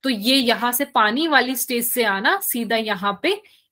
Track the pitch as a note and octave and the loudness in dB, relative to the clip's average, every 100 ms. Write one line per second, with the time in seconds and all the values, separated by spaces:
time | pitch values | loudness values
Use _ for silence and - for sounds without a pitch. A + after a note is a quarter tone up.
0 | C4+ A3 G#3+ C4+ A#3 G#3+ A#3+ A#3+ C#4+ A#3+ | -2 -2 2 2 2 0 0 -2 0 2
1 | G#3+ A#3+ E4 C#4 B3 C4 - A#3+ A#3 B3 | 2 2 2 2 2 -4 -4 -4 -2 0
2 | A3 G3 B3+ F#4+ - A#3+ G#3+ A3+ A3 G3 | 0 2 0 0 -2 -4 -2 -2 -2 -2
3 | G3+ G3 D4+ G#4 _ _ _ | -2 -2 -2 -4 _ _ _